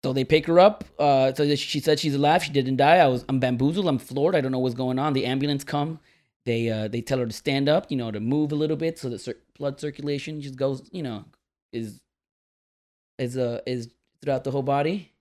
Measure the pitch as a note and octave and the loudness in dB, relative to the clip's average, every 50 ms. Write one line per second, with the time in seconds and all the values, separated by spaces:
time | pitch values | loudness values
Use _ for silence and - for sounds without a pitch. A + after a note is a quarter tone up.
0 | - D3+ C#3+ C3+ B2+ B2 D#3 D#3+ D3+ E3 E3 F3 F#3 E3 - - - - _ - | -4 -2 -2 -2 2 4 2 2 4 6 6 8 8 8 6 2 -14 -16 _ 0
1 | D3 C#3+ C#3 C3+ C3 C3+ C3 - D3 D3 D3 C#3 - - - D3 - D#3 D3+ D3 | 2 4 6 6 4 2 2 2 2 2 2 0 -2 -4 -4 -2 2 2 2 2
2 | - D3+ C#3 C#3+ C#3+ D3 D#3+ F3+ E3+ D3 C3+ C#3 B2+ C3 C3+ B2+ C#3 D3 E3 F3+ | 2 -2 0 2 4 4 4 2 0 0 -2 0 0 0 2 4 6 6 8 6
3 | E3 C3+ B2+ A#2+ - - C3+ C3 B2+ B2+ B2 A#2+ C3 C#3+ E3 G3+ G3 E3+ C#3 B2 | 6 4 4 0 -2 -2 -2 0 0 0 0 2 0 0 0 0 0 0 0 -2
4 | - - C3 C#3 C#3+ E3+ F#3+ D#3 C3 C3 C3 B2+ B2+ B2+ A#2+ B2 C3 B2+ B2+ C3 | -4 -6 -4 0 0 2 2 2 0 0 -2 0 -2 -2 -2 -2 -4 -2 0 0
5 | C#3+ D3+ C#3 C3 - B2 C3 C3+ C#3 D3 C#3+ C3+ C#3 - D3+ D3 D3 D#3+ D#3+ D#3+ | 0 0 0 0 0 0 -2 -2 0 -2 -2 -4 -4 -4 -4 -4 -2 -4 -6 -12
6 | _ _ _ _ _ _ _ _ _ B2 A#2 A#2 A#2 A2+ A2 G#2+ G#2+ G#2+ A2+ A#2+ | _ _ _ _ _ _ _ _ _ -4 -2 -2 0 -2 -2 -2 -4 -4 -6 -6
7 | A#2 - C3+ B2+ B2 A2+ G#2+ - _ D3 C#3 C#3 C#3 D3 D3+ F#3 - - D3 B2+ | -4 -2 -2 -2 -2 -4 -6 -6 _ -2 -2 0 2 2 2 0 0 -2 -6 -4
8 | A#2+ A2+ G#2 G#2 G#2+ A#2 C#3 D3+ D3+ C#3+ D3+ D3 D#3 D#3 D#3 D3 D#3+ E3 D#3+ - | -4 -4 -6 -4 -2 0 0 0 0 -2 -2 -2 -2 -2 -2 -2 -2 -6 -6 -6
9 | - B2+ A#2+ - - B2 A#2 _ _ _ _ _ C#3+ C#3 C3+ - D3+ D3+ C#3 - | -8 -8 -8 -8 -10 -10 -12 _ _ _ _ _ -6 -6 -6 -6 -10 -10 -10 -8
10 | D3 D3 C#3+ C#3 - D#3 D#3 D3+ C#3+ C#3 C3+ B2+ C3+ C#3 C3+ C3 - _ - F#3 | -6 -6 -6 -6 -6 -10 -10 -10 -12 -12 -6 -2 -2 -2 -2 -4 -10 _ -10 -8
11 | D#3 B2+ A2+ G2+ - - _ _ _ _ _ _ _ _ - A#2 A2+ G#2+ G#2 - | -8 -8 -8 -10 -12 -16 _ _ _ _ _ _ _ _ -8 -8 -8 -8 -12 -16
12 | _ _ _ _ _ _ _ _ _ _ _ _ _ _ _ _ _ _ _ _ | _ _ _ _ _ _ _ _ _ _ _ _ _ _ _ _ _ _ _ _
13 | _ _ _ - C3 A#2+ B2 C3 B2 A#2 A#2 - - B2+ B2+ B2 A#2 A#2 _ _ | _ _ _ -8 -6 -4 -2 -2 -2 -2 -2 -6 -6 -6 -6 -6 -6 -10 _ _
14 | _ _ _ _ - D3 C3+ B2+ - C#3 C3 C#3+ B2+ C3+ C#3 C#3+ D3 D#3+ F#3 G3+ | _ _ _ _ -4 -4 -4 -2 -4 -4 -4 -2 -2 0 0 0 0 -2 -4 -4
15 | E3+ _ _ _ | -8 _ _ _